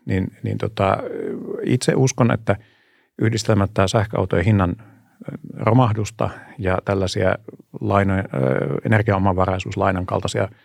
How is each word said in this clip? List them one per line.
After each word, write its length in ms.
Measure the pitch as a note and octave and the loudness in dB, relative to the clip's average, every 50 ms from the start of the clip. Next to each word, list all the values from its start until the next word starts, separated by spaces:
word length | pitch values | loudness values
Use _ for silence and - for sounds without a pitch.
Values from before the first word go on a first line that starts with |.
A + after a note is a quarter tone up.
| _ | _
niin, 320 | - G2+ F#2 F#2 - - - - | -2 -2 0 -2 -2 -6 -8 -6
niin 140 | G#2+ G#2 G#2 | -6 -4 -4
tota, 400 | - G#2+ - - G2 F#2+ G#2 - - - - - - - - - - - - - - | -4 -4 -2 -2 0 0 -2 -2 -6 -10 -8 -8 -8 -8 -8 -8 -10 -10 -10 -6 -2
itse 300 | - B2 B2+ - - - | -2 -2 0 0 0 2
uskon, 360 | - C3 C3 - - B2 A2+ | 2 2 2 2 2 2 2
että 240 | - A2 - - G2+ G2+ - _ _ _ _ _ _ _ _ _ _ - | 2 0 0 -2 -2 -2 -6 _ _ _ _ _ _ _ _ _ _ -2
yhdistelmättä 680 | A2+ A2 - G#2 - - A2 G2+ G2+ F#2+ - - G2 F#2+ | -2 0 0 0 0 0 2 2 2 0 2 0 0 2
sähköautojen 580 | - A2+ G2+ A2 - F#2 F#2+ F#2 - F#2 F2 | 2 0 0 0 0 -2 -2 0 0 2 4
hinnan 300 | A2+ G#2+ G2+ F#2 F2 F2 - - - - - _ _ _ - - - C#3+ - - - - - | 4 4 4 4 2 0 -4 -10 -16 -20 -20 _ _ _ -20 -14 -14 -14 -14 -14 -14 -10 -4
romahdusta 720 | - A2 A2+ C3 B2+ A2 G#2 A2 G#2 - - - A#2 G2+ - - - - - - | 0 2 4 4 4 4 2 -2 -4 -6 -4 -4 -4 -4 -4 -8 -16 -16 -12 -6
ja 200 | G#2+ F#2 F#2 - - | -2 -2 -2 -2 0
tällaisia 500 | - G2+ G2 F#2+ F2+ - G2+ F#2+ F#2 - - - - - - - _ - - | -2 0 0 0 -2 -2 0 0 0 0 -2 -6 -12 -20 -20 -20 _ -12 -6
lainoja, 420 | A#2 G#2 G2 G2 G2 G2 F#2+ F#2+ F#2+ | -2 0 2 2 2 2 2 0 -2
ö, 40 | - - C2+ C2 C2 C2 - - - - - - | -2 -2 0 0 2 2 0 0 -2 -2 -2 0
energiaomavaraisuuslainan 1200 | - A2+ G#2 G#2 G#2+ G2+ F#2+ F#2+ G2 F2+ F#2 F#2 F#2+ F#2 F#2 F#2+ - G2 G#2 G2 G2 F#2+ F#2 F#2 | 2 2 4 4 2 2 2 2 2 2 2 2 2 0 -2 -4 -6 -4 0 0 0 0 0 -2
kaltaisia 440 | F#2+ G2+ G2 G2 - - A2+ G2+ F#2+ - - _ | -2 -2 -2 -2 -2 -2 -2 -2 -2 -6 -12 _